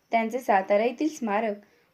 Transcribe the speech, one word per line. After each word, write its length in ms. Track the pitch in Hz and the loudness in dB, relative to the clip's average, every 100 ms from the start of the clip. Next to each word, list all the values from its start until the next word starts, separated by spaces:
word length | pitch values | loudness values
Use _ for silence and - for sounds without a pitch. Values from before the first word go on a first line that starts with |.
| _ | _
त्यांचे 280 | 226 226 247 | -2 -2 -2
सातारा 440 | 247 202 190 202 | 2 2 4 2
येथील 260 | 233 240 311 | 2 0 -4
स्मारक 460 | - 220 202 226 208 - _ _ | -4 -4 -2 -2 -4 -10 _ _